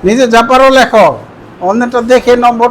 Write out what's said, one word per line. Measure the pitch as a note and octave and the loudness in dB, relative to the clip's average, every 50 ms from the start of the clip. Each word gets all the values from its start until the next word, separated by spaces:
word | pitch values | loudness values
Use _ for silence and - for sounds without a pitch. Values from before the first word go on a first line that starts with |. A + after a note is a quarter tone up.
| - | -2
নিজে | F#3 A3 B3+ C4 | -2 0 0 0
যা | A#3 A3+ A#3 | 2 2 0
পারো | A#3 A#3+ B3+ B3+ C#4 C4+ | 0 2 0 2 2 2
লেখো। | C4 C4 A#3+ - - A3 F#3+ D3+ B2+ - - - - - - - - - | 2 2 0 0 2 2 2 2 0 -4 -16 -20 -20 -20 -20 -20 -16 -10
অন্যটা | - F3+ G3+ A#3 B3 A#3+ B3 B3 | -6 -4 -4 -4 -4 -4 -4 -6
দেখে | A#3+ A#3 B3+ B3 - A#3+ B3 | -2 0 0 0 2 0 0
নম্বর | A#3+ A#3+ A#3+ A#3 A3+ A#3 A#3+ | 2 0 -2 0 0 -4 -4